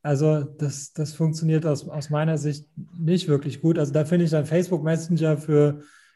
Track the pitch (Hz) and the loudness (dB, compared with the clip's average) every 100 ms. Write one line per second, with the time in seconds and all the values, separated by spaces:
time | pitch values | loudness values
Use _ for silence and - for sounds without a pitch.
0 | 147 139 156 151 139 - 143 - - - | -4 0 2 2 -2 -6 -6 -6 -10 -8
1 | 151 - 160 156 160 160 160 143 - 151 | -8 -2 -2 0 0 0 0 -2 -4 -10
2 | 139 147 160 156 147 143 - - - 175 | -4 -2 0 0 -2 -6 -10 -18 -16 -6
3 | 160 180 165 143 143 117 160 170 143 147 | 0 0 2 0 0 -2 0 2 2 0
4 | 147 175 170 156 139 170 180 170 156 165 | 2 2 2 0 0 0 0 -2 0 -2
5 | 165 165 160 151 156 147 147 147 - - | 0 0 2 0 2 4 4 2 -8 -20
6 | _ | _